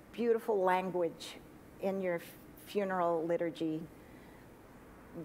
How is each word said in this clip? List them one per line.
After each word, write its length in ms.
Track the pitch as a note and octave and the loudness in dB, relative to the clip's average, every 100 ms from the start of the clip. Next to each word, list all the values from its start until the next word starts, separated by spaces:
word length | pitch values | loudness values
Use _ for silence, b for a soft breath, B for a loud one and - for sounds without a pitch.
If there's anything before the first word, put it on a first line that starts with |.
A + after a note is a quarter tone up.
| - | -10
beautiful 480 | - A#3+ A3+ A3+ G#3 | 0 4 4 4 4
language 760 | F#3 F#3 F#3 F3 E3+ E3 - - - - - - | 6 6 4 2 0 -2 -10 -12 -16 -18 -18 -4
in 200 | G3 G3 | -2 0
your 200 | F#3 E3+ - - - - - | 0 0 -4 -16 -18 -18 -6
funeral 580 | G3+ G3 F#3 E3+ E3+ E3 | -2 0 4 4 4 4
liturgy 580 | E3+ E3+ D#3+ E3 D#3 D#3+ - B B B B B - - - - - - - | 2 2 0 0 -2 -6 -14 B B B B B -20 -20 -20 -20 -20 -14 -12